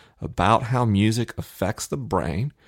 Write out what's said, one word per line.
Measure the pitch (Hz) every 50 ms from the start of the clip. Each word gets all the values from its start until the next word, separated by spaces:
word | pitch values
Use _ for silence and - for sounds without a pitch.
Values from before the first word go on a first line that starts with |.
| - _ _ _
about | - - - - 87 101 113 113 123
how | 113 127 123 120
music | 113 101 98 104 110 110 120 113 - -
affects | - - - - - 95 92 - - -
the | - - 143
brain. | 123 - 95 90 - 82 76 92 131 147 - _ _